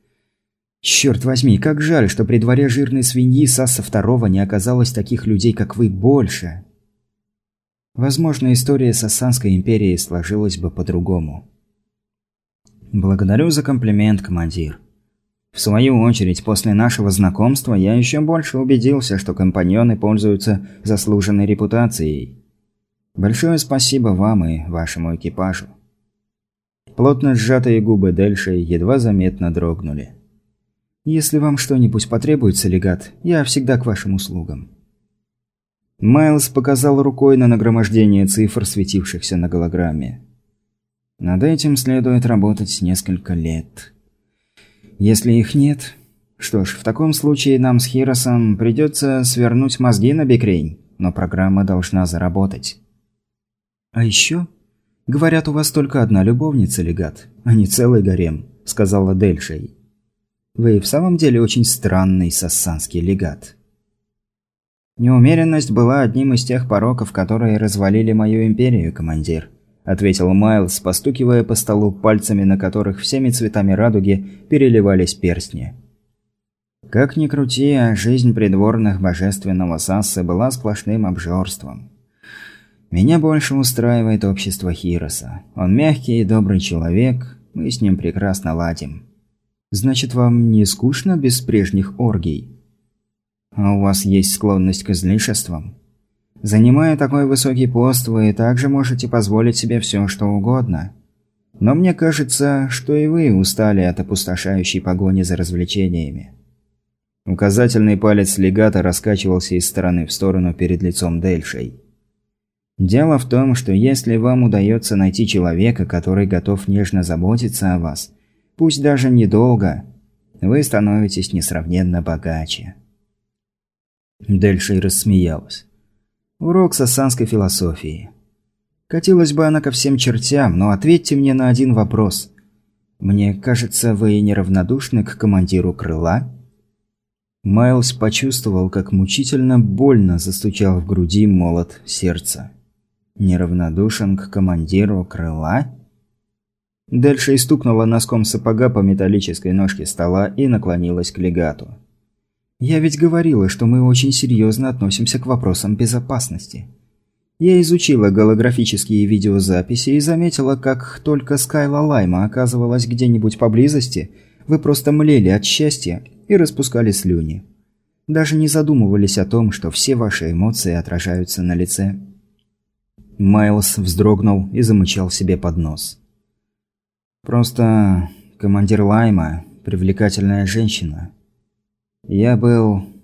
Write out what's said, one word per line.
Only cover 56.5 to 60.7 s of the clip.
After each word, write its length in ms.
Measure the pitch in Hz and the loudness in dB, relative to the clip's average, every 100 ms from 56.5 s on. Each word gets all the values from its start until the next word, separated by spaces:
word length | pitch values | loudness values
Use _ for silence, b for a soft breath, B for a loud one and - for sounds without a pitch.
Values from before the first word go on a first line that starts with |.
| 135 92 - | 0 0 -2
легат, 460 | 85 85 78 - - _ | -4 -4 -6 -10 -20 _
а 120 | 120 110 | 2 2
не 100 | 98 | 2
целый 380 | - 123 117 | 2 4 4
гарем", 420 | 95 92 85 78 - _ | 2 2 0 -4 -10 _
сказала 520 | - - 98 101 95 95 | -8 -2 0 2 2 2
Дельшей. 600 | 98 82 - 78 73 - _ _ _ _ _ _ _ | 2 0 -6 -10 -12 -18 _ _ _ _ _ _ _
"Вы 240 | - 117 | -2 2